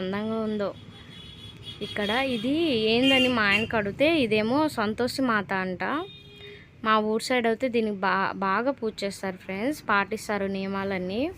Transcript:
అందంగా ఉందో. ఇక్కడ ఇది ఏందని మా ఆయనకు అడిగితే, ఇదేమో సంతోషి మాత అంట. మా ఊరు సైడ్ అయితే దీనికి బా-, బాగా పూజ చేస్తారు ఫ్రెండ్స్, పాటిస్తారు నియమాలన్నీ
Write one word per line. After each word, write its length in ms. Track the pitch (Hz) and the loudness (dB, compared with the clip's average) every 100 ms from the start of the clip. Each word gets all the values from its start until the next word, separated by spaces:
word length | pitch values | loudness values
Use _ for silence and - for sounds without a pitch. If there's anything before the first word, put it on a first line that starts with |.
అందంగా 380 | 185 202 220 226 214 | -2 -2 -2 -2 -2
ఉందో. 240 | 214 196 - - - - - - - - - - - 208 | -2 -4 -6 -16 -20 -18 -18 -18 -18 -18 -16 -14 -10 -8
ఇక్కడ 220 | - 202 233 269 240 | -4 0 0 0 0
ఇది 180 | 240 302 339 233 220 | 0 0 2 2 2
ఏందని 360 | 233 269 269 254 247 | 4 6 6 4 4
మా 80 | 202 | 4
ఆయనకు 260 | 202 220 226 | 4 2 0
అడిగితే, 280 | 202 190 294 330 226 | 0 2 4 4 4
ఇదేమో 340 | 214 220 269 311 247 | 2 2 2 2 0
సంతోషి 420 | 208 220 247 - 262 | -2 0 -2 0 2
మాత 240 | 214 175 190 185 | 2 0 -2 -2
అంట. 180 | 180 190 277 381 - - - - - - - | -2 -2 -4 -6 -12 -20 -18 -16 -18 -20 -4
మా 80 | 220 220 214 | 2 4 4
ఊరు 120 | 220 | 0
సైడ్ 240 | - 254 226 | 0 2 2
అయితే 180 | 226 262 233 | 2 0 2
దీనికి 240 | 220 202 | 0 0
బా-, 300 | 190 190 190 190 190 | 0 2 0 0 0
బాగా 220 | 196 247 | 0 0
పూజ 220 | 269 220 - | -2 -4 -4
చేస్తారు 380 | 202 196 190 185 - | -6 -6 -8 -8 -8
ఫ్రెండ్స్, 340 | 190 247 302 - | -4 -4 -2 0
పాటిస్తారు 560 | 202 196 214 - 208 196 196 | 2 2 -4 -4 -2 -2 -2
నియమాలన్నీ 680 | 196 196 196 190 180 208 311 | -4 -2 -2 -2 -2 -2 -4